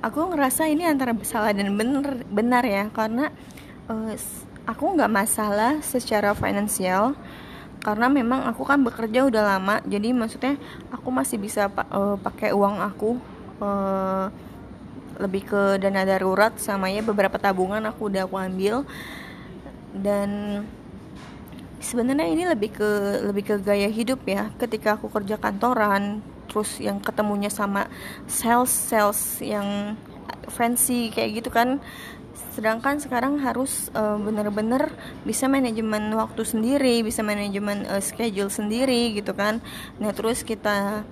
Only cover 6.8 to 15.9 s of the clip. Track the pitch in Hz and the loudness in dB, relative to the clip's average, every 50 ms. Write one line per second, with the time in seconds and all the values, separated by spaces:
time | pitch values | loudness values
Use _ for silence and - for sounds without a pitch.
6.8 | 185 185 185 190 208 247 285 - - - - - - - - - - - - - | 0 2 4 4 4 2 0 -2 -8 -16 -16 -16 -16 -16 -16 -16 -16 -16 -16 -6
7.8 | - - 208 214 240 262 277 285 233 233 247 262 262 247 226 - 262 269 277 285 | -2 -2 0 2 4 4 4 4 4 2 2 0 0 -2 -4 -4 0 2 4 4
8.8 | 269 233 - - 226 220 214 254 262 277 233 220 214 208 196 190 190 196 208 - | 4 4 4 2 2 4 6 6 6 6 6 6 6 6 4 4 4 2 2 2
9.8 | - - 196 202 208 226 254 254 226 226 - - - 254 285 285 - - - - | 2 0 0 0 2 2 2 2 2 0 -2 -2 0 0 0 0 -2 -10 -14 -14
10.8 | - - - 240 - - 254 262 269 262 - 220 196 208 - 220 202 196 196 - | -14 -12 -12 -8 -4 -2 0 0 0 0 0 -2 -4 -2 0 0 0 0 0 -2
11.8 | - - - 196 196 202 202 196 196 202 - - - 214 - 202 202 196 208 196 | -4 -2 0 0 2 2 0 0 -2 -4 -4 -2 0 2 4 4 4 4 4 0
12.8 | 180 208 190 - 214 214 240 247 - - - - - - - - 202 202 202 202 | -2 -4 -4 -2 0 0 0 -2 -4 -10 -16 -14 -14 -16 -10 -6 -4 -2 0 0
13.8 | 196 196 190 190 190 190 190 190 190 190 - - - - - - - - - - | 0 0 0 0 0 0 0 0 -2 -4 -6 -10 -16 -16 -16 -16 -16 -16 -18 -16
14.8 | - - - - - - - - 196 196 185 196 196 - - 202 202 196 196 196 | -16 -16 -16 -16 -16 -14 -8 -4 -4 -2 -2 -2 -2 0 0 2 4 4 4 4
15.8 | 190 196 | 2 2